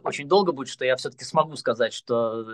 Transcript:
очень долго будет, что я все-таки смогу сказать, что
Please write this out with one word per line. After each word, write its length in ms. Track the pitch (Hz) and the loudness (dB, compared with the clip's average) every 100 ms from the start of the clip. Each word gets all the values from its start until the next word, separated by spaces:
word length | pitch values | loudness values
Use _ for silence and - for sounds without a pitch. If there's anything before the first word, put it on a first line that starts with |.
очень 240 | - - 143 | -6 -4 4
долго 240 | 196 190 | 4 4
будет, 160 | 135 127 | 0 -4
что 160 | - | -2
я 120 | 127 127 | 0 0
все-таки 280 | 143 - | -2 -10
смогу 320 | - 165 156 143 | -2 0 0 0
сказать, 360 | - 113 113 | -2 0 0
что 500 | - - 120 113 113 110 | -2 -2 0 0 -2 -8